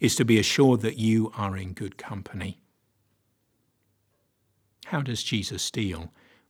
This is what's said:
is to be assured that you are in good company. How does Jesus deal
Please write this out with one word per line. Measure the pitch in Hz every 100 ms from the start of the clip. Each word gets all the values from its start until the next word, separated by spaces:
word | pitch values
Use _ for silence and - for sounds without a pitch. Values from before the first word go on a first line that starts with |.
is | 110 -
to |
be | 117 110
assured | - - 135 117
that | 110 107
you | 110 110 110 -
are | 98 95
in | 92
good | 87 101 -
company. | - 101 - 95 92 - _ _ _ _ _ _ _ _ _ _ _ _ _ _ _ _ _ _ _ _ _ _ -
How | 156
does | 127 113
Jesus | - 110 95 92 -
deal | 117 101 80 82 _ _ _